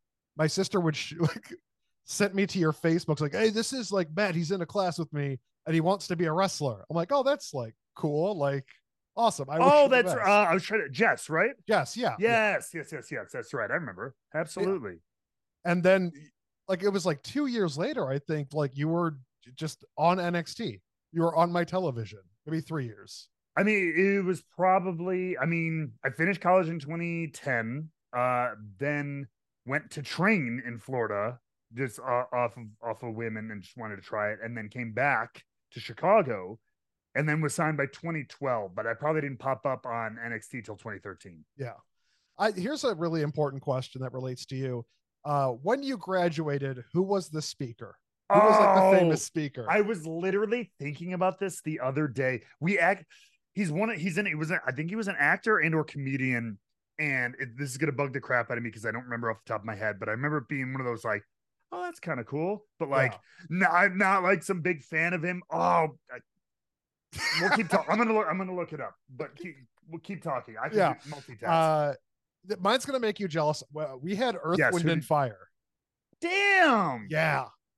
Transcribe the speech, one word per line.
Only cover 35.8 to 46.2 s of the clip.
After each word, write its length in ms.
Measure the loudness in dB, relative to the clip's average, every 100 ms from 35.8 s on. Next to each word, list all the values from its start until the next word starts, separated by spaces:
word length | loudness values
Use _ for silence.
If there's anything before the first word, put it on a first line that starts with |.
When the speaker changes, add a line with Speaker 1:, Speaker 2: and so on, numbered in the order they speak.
Speaker 2:
Chicago, 760 | -14 -4 2 4 2 -2 -8 -14 _ _ _ _ _
and 140 | -2 0
then 120 | 0
was 140 | 0
signed 220 | 0 0 0
by 100 | -4
twenty 380 | -6 -8 -8
twelve, 500 | -8 -6 -2 -2 -4
but 120 | -6 -6
I 80 |
probably 280 | -2 -2 0
didn't 160 | -2 -4
pop 260 | -4 -2 -2
up 180 | -4 -4
on 320 | -6 -6 -8
N 80 | -8
X 160 | -8 -10
T 140 | -14
till 140 | -12 -14
twenty 220 | -12 -12
thirteen. 440 | -12 -14 -18 -20 -20 -14
Speaker 1:
Yeah. 180 | -14 -14 _ _ _ _ _ -2
I, 140 | -2
here's 320 | 0 -4 -2
a 100 | -2
really 280 | -2 -2 -2
important 400 | -2 0 -2 -2
question 380 | -4 -4 -4 -8
that 100 | -10
relates 340 | -8 -8 -10 -10
to 100 | -8
you. 300 | -6 -6 -10 _ _ _
Uh, 240 | -2 0 2
when 340 | 0 -2 -2
you 160 | -2 -6
graduated, 840 | -2 2